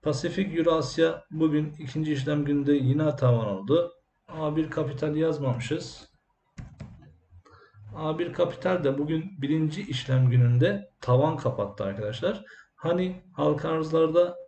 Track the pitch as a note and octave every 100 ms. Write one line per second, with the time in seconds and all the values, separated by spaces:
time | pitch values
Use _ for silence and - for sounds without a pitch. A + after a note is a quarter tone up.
0 | - C3 F3 F#3 G3 D#3+ E3 D#3+ C#3 -
1 | E3 E3 - D#3 D#3+ D3 D3+ D3+ C#3+ D#3
2 | D#3 C#3+ C3 D3 C#3+ C#3+ C#3 C#3+ B2+ C#3+
3 | D#3 C#3+ B2+ A#2+ G#2+ G2 G2+ D#3 E3+ -
4 | _ _ _ D#3 D3+ D3+ D#3 - C#3 -
5 | D#3 D3+ D#3+ C#3+ C3+ B2 - D#3+ - -
6 | - _ _ _ _ - - - - -
7 | - _ _ - _ - _ - - D#3
8 | D#3 D#3+ F3 - F3 - F3+ F#3 C#3+ C#3
9 | D3+ D#3+ F3 F#3+ C#3 D#3+ D#3 D3+ - B2+
10 | - C3 B2+ B2 A#2+ A#2+ E3 G3+ - _
11 | - B2+ D3+ D#3+ A#2+ - G2+ - G2 G2
12 | G#2+ A#2 F3 G#3+ - - - _ E3 F3+
13 | F#3 F#3 - - D3+ D3+ E3 D#3+ D#3 D#3+
14 | D#3+ E3 F3 -